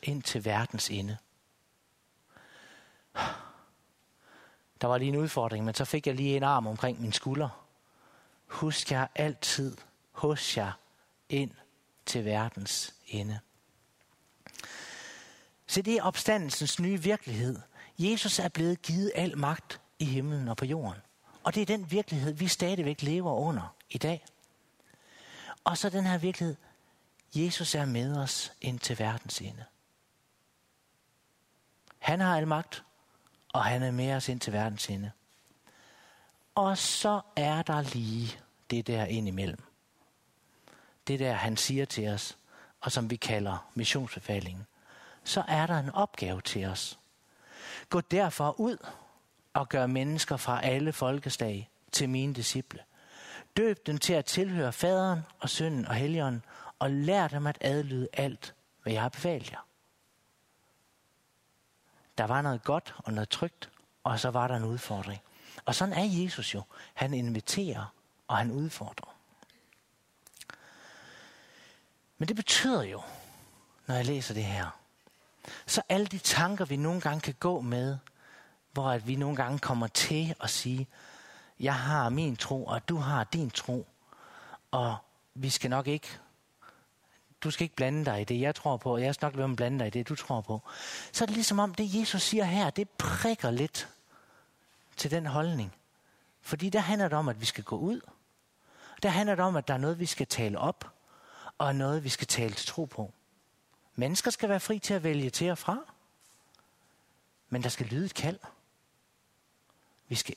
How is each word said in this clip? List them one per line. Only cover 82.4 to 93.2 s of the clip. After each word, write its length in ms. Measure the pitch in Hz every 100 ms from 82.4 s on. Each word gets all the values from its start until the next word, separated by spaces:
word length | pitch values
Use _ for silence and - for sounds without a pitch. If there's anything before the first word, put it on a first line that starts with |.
| - 135 -
og 220 | 117 -
du 80 | 165
har 280 | 135 139
din 260 | 110 165 131
tro, 360 | - - 123 - _ _ - - - - - _
og 260 | 131 120 107 - _ _
vi 160 | 131 135
skal 200 | - 127
nok 160 | 131 135
ikke, 320 | 151 - - - _ _ _ - - _ _ _ _ _ -
du 80 | 156
skal 140 | -
ikke 120 | 165 -
blande 280 | 131 151
dig 160 | 143 104
i 40 |
det, 160 | 104 120
jeg 140 | 139
tror 220 | - 156 123
på, 160 | 131
og 100 | 120
jeg 120 | 131
skal 120 | 143 147
nok 60 |
lade 60 | 135
være 100 | 135
med 60 |
at 20 | 123
blande 220 | 123 135
dig 80 | 110
i 40 |
det, 180 | 123 113
du 80 | 151
tror 240 | - 120
på." 220 | - 107 - - - - -
Så 120 | -
er 20 | 226
det 80 |
ligesom 240 | 220 214 202
om, 160 | 208
det 200 | 175 214
Jesus 280 | 208 214 190
siger 220 | - 214
her, 260 | 185 190 175
det 200 | - 202
prikker 600 | - - 180